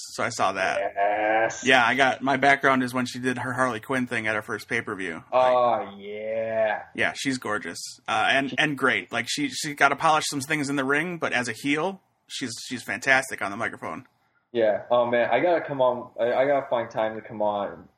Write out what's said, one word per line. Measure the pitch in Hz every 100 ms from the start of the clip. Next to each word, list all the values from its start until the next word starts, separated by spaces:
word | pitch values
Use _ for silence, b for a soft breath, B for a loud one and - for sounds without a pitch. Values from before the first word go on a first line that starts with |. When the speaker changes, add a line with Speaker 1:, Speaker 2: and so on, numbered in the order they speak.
| -
Speaker 1:
so | -
I | 110
saw | 117 101
that. | 98 92 67 - 98
Speaker 2:
Yes. | 101 104 107 110 113 - 123
Speaker 1:
Yeah, | 131 117
I | 127
got, | 135 113
my | 131 135
background | 139 135 139 131
is | 127
when | 127 123
she | 123
did | 127 123
her | 123
Harley | 123 127 110
Quinn | - 131 123
thing | 117 110
at | 107
her |
first | 104 107 -
pay-per-view. | 120 117 98 92 80 -
Like, | 127 127
Speaker 2:
Oh, | 123 123 110 101 101
yeah. | 101 104 107 110 113 110 110 104 - -
Speaker 1:
Yeah, | 107 -
she's | 143 127
gorgeous, | - 104 85 95 - - -
uh, | 110 98
and, | 131 135
Speaker 2:
She | 139
Speaker 1:
and | 151 135
great. | 131 107 92
Like, | 117 117
she, | - 143
she | - 156 143
gotta | 139 139
polish | 160 156 -
some | 147
things | 135 156 135
in | 143
the | 131
ring, | 143 170 170
but | 135
as | 117 120
a |
heel, | 113 143 147 175 196 _ _ -
she's, | - 123 117 -
she's | 120
fantastic | - 107 139 135 135 107
on | 98
the | 101
microphone. | 104 - 107 82 - _ _ _ _
Speaker 2:
Yeah. | 120 107 98 -
Oh, | 120 120
man, | 120 110
I | 120
gotta | 170 165
come | - 139
on, | 127 123 117 -
I, | 117
I | 117 139
gotta | 139 131
find | 123 113
time | 127 110 110
to |
come | - 113
on. | 104 104 98 82 87